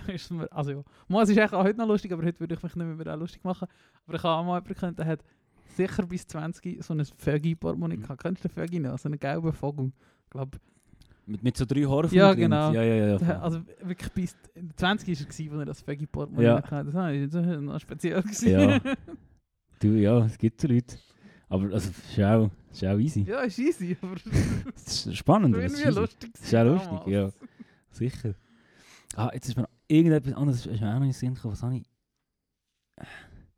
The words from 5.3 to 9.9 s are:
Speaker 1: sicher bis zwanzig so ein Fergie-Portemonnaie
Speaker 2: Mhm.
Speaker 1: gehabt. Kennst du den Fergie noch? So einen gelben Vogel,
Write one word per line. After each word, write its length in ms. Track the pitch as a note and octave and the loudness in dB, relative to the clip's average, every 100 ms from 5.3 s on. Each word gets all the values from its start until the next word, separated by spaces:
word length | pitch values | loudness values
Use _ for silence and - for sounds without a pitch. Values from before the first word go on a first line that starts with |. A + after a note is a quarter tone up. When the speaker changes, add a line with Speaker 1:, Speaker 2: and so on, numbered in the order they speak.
| _ _ _ _ - | _ _ _ _ -4
Speaker 1:
sicher 280 | F#3+ - F3+ | -2 -2 -4
bis 200 | F3+ - | -6 -10
zwanzig 560 | E3 D#3 F3 F3+ - | -10 -10 -10 -10 -10
so 100 | D#3+ | -6
ein 100 | D#3+ | -4
Fergie-Portemonnaie 920 | D3 - - D3+ D#3 E3 E3 E3+ E3+ E3 | -4 -4 0 0 0 -2 -4 -4 -4 -6
Speaker 2:
Mhm. 60 | |
Speaker 1:
gehabt. 200 | G#2+ C3+ | -8 -8
Kennst 220 | E3 F3+ | -6 -4
du 40 | F3+ | -6
den 60 | |
Fergie 260 | - E3 F3 | -6 -6 -4
noch? 180 | C3+ - | -4 -4
So 100 | D3+ | -6
einen 100 | D3 | -6
gelben 340 | C#3 D#3 D#3+ | -4 -4 -2
Vogel, 400 | D3 C#3 D3 C3 | -4 -4 -4 -6